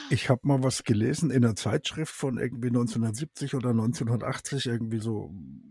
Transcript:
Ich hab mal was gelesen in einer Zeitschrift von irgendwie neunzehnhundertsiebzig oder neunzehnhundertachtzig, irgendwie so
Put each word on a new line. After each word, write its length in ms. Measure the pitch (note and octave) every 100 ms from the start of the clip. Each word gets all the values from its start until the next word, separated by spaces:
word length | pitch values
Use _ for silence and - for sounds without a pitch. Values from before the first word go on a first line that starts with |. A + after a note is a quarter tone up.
| D4
Ich 200 | C#3 -
hab 140 | B2+
mal 180 | C#3+ C3+
was 220 | B2+ -
gelesen 460 | - G#2+ A#2+ D3+ D#3
in 140 | C3
einer 120 | A#2 G#2+
Zeitschrift 560 | A2 D3 - D#3+ D#3
von 260 | - C#3 A2+
irgendwie 320 | A#2+ A#2+ B2
neunzehnhundertsiebzig 840 | A#2+ A#2+ A#2 A2+ A2 D#3+ - C#3+
oder 200 | C3+ B2
neunzehnhundertachtzig, 920 | A2+ A2+ - A#2 A2 - - - C#3 A#2+
irgendwie 340 | A#2 A2+ A2+
so 320 | A2 G#2 C#2+ F#2 C2+ C#2 C#2+